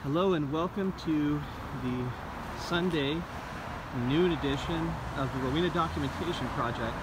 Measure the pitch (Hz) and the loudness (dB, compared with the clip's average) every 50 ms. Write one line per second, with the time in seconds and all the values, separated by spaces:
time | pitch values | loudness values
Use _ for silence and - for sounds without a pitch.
0 | - 139 139 165 185 196 185 165 147 139 139 160 165 185 - 208 196 190 185 - | -2 0 2 4 4 4 4 4 2 2 0 0 0 0 0 0 0 0 -2 -2
1 | - 160 156 151 147 147 147 147 147 139 - - - - - 139 123 127 123 127 | 0 2 2 4 4 4 2 0 -2 -4 -8 -8 -8 -8 -6 -4 -2 -2 -2 0
2 | 127 127 117 - - - - - - - - - - - 170 175 175 185 165 160 | -2 -2 -4 -6 -8 -8 -8 -8 -8 -8 -8 -6 -4 0 0 2 2 4 2 2
3 | 139 139 147 165 180 - - - - - - - - - - - - - - 131 | 2 2 2 0 -2 -4 -6 -8 -8 -8 -8 -8 -8 -8 -8 -8 -8 -6 -4 -2
4 | 120 123 135 156 180 185 170 139 127 143 139 139 131 - 170 165 165 165 165 151 | 0 2 4 6 6 6 4 2 2 0 0 0 0 -2 0 0 0 0 -2 -4
5 | - - - 147 139 131 - 135 127 131 131 156 175 180 143 175 165 165 - - | -4 -6 -2 -2 -2 0 0 0 0 0 2 2 2 2 2 2 0 0 0 0
6 | 147 135 131 - 180 160 175 - 131 120 - - 127 117 117 - 120 113 110 - | -2 -2 -2 -2 -2 -2 -2 -2 -2 -2 0 0 0 0 0 0 -2 -2 -2 -4